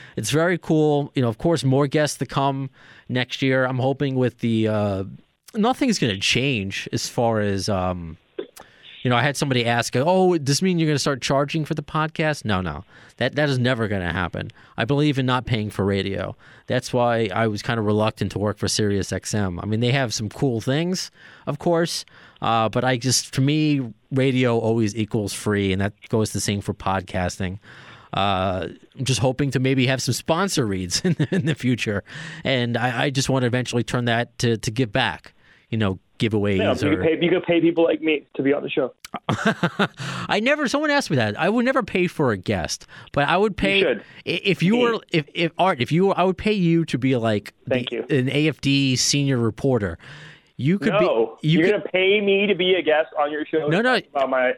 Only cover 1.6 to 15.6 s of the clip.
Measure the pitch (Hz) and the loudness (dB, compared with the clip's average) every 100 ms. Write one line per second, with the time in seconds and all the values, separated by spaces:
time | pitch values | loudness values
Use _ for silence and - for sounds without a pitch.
1.6 | 131 135 143 156 147 - 135 143 139 135 | 2 2 2 2 0 -2 -4 0 0 -2
2.6 | 135 _ - - - 123 120 - 135 131 | -8 _ -20 -20 -6 -4 -2 -2 0 2
3.6 | 127 127 131 135 139 131 123 - 120 110 | 0 0 0 0 -2 0 0 0 0 2
4.6 | 110 107 104 95 101 131 _ _ - 220 | 2 0 0 -2 -6 -12 _ _ -10 0
5.6 | 226 254 277 190 123 98 - 120 139 117 | 0 2 0 2 0 0 0 0 0 -2
6.6 | 95 - - 123 - - 117 110 101 98 | -4 -8 -6 -6 -4 0 0 2 0 -2
7.6 | 90 92 90 90 82 80 _ - - - | -2 -2 -2 -4 -8 -14 _ -14 -14 -18
8.6 | - _ - - 123 120 143 139 143 123 | -20 _ -20 -6 0 2 2 0 0 0
9.6 | 117 120 - 123 160 190 185 170 135 139 | 2 0 0 0 2 4 4 2 0 0
10.6 | 190 175 156 147 151 131 - 139 143 160 | 2 2 2 0 0 -2 0 0 0 -4
11.6 | 151 156 - 156 156 - 156 147 107 92 | -4 -6 -4 -4 -2 -2 -2 -2 -2 -2
12.6 | 87 73 - - - - 120 131 151 127 | -2 -8 -12 -20 -20 -4 -2 0 0 2
13.6 | 120 120 104 101 85 82 85 98 101 - | 2 0 0 -2 -2 -2 -4 -6 -10 -14
14.6 | - - 110 143 151 135 127 127 120 113 | -16 -6 -2 2 2 0 0 0 0 -4